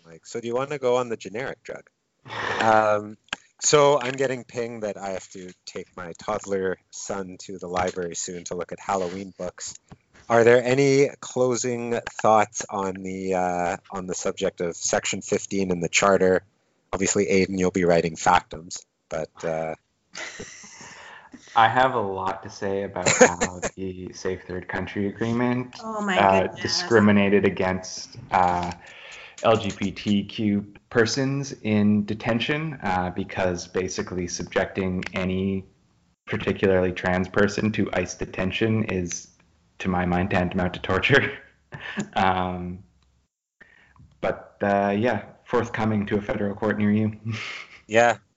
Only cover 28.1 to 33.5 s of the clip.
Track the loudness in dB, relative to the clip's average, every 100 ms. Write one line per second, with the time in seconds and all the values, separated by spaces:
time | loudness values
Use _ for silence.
28.1 | -18 0 2 4 2 -2 -8 -14 -20 -20
29.1 | -18 -18 -2 2 2 2 -4 -6 -4 0
30.1 | 0 0 -2 0 0 -2 -14 -4 2 2
31.1 | 2 -2 -2 -6 -6 0 4 4 4 0
32.1 | -4 -2 -2 0 -4 -4 -6 -4 -2 -2
33.1 | -4 -8 -2 -2